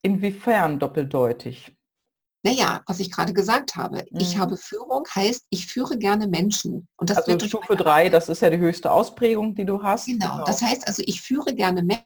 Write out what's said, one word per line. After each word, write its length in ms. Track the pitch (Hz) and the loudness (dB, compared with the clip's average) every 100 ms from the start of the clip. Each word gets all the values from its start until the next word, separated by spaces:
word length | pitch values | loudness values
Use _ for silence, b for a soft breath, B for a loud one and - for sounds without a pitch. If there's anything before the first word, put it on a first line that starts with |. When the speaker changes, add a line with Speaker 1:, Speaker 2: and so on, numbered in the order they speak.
Speaker 1:
Inwiefern 760 | 196 190 202 196 - 214 165 143 | 2 0 0 -2 0 2 2 0
doppeldeutig? 920 | 139 160 139 143 120 120 123 131 - _ _ _ _ _ _ _ | -2 -2 -2 2 2 0 -8 -14 -20 _ _ _ _ _ _ _
Speaker 2:
Na 80 | 202 | 0
ja, 320 | 262 160 - - | 2 0 0 -6
was 140 | 180 | -6
ich 120 | 185 | -6
gerade 220 | - 170 | -2 0
gesagt 420 | 180 196 247 269 - | 0 2 0 0 -8
habe. 300 | - - - 165 | -6 -6 -8 -4
Ich 220 | 180 185 | -2 0
Speaker 1:
Mhm. 20 | |
Speaker 2:
habe 180 | 180 185 | -2 -4
Führung, 480 | - 214 254 262 311 | -8 -14 -4 -4 -2
heißt, 340 | 196 202 247 _ | 0 0 -2 _
ich 160 | 190 - | -8 -6
führe 320 | 247 269 247 | -6 -4 -2
gerne 300 | 202 208 208 | 0 0 0
Menschen. 600 | 170 202 208 180 175 - _ | 0 0 0 -4 -8 -12 _
Und 140 | 170 | 0
das 80 | 180 | 0
Speaker 1:
Also 140 | - | 2
Speaker 2:
wird 100 | 175 | 0
durch 80 | 214 | 0
Speaker 1:
Stufe 200 | 220 - | -6 0
Speaker 2:
meine 120 | 196 | 2
Speaker 1:
drei, 180 | 160 151 | 6 6
Speaker 2:
Arbeit 120 | 175 | 8
Speaker 1:
das 160 | 170 165 | 4 4
ist 120 | 165 | 2
ja 80 | 180 | 4
die 100 | 170 | 4
höchste 320 | 170 170 - | 2 2 2
Ausprägung, 640 | 135 214 - 233 214 220 202 | 2 2 0 0 2 -2 -4
die 100 | 196 | -4
du 160 | 196 | -2
hast. 240 | 202 226 - | 0 -2 -2
Speaker 2:
Genau, 280 | 240 185 147 | -2 -2 -2
Speaker 1:
Genau. 100 | 151 | -2
Speaker 2:
das 160 | 202 | 0
heißt 260 | 233 - - | 0 -2 -4
also, 160 | 202 196 | -4 -6
ich 160 | 180 | -6
führe 340 | - 269 294 226 | -4 -4 -2 -2
gerne 280 | 185 180 175 233 | 0 0 0 -2